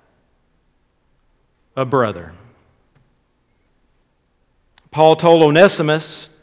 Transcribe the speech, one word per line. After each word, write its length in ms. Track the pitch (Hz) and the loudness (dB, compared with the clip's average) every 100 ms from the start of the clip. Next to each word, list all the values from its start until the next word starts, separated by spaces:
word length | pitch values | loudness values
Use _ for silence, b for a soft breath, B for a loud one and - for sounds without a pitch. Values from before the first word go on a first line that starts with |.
| _ _ _ _ _ _ _ _ _ _ _ _ _ _ _ _ _ | _ _ _ _ _ _ _ _ _ _ _ _ _ _ _ _ _
A 120 | - 127 | -10 -6
brother. 480 | 131 113 87 82 87 - _ _ _ _ _ _ _ _ _ _ _ _ _ _ _ _ _ _ _ _ _ _ _ _ | -4 -4 -8 -18 -20 -20 _ _ _ _ _ _ _ _ _ _ _ _ _ _ _ _ _ _ _ _ _ _ _ _
Paul 260 | 151 156 156 | 0 2 2
told 260 | 170 165 | 2 4
Onesimus 840 | 156 151 190 - 151 156 - - - _ | 4 4 2 2 -4 -4 -6 -14 -16 _